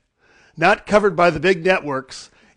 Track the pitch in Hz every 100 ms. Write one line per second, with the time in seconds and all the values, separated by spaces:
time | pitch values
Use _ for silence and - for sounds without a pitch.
0 | _ _ _ _ _ - 170 214 - 208
1 | 214 165 175 156 175 190 180 185 147 135
2 | - - - _ _